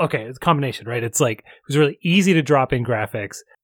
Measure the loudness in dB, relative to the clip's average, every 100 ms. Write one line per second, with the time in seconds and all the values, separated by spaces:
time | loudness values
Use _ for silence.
0 | 0 -2 -6 -4 0 0 0 -6 -8 -6
1 | -4 0 0 0 -10 -20 -2 2 2 0
2 | 0 2 4 2 4 2 2 0 -2 -2
3 | -4 -6 -10 -12 -20 _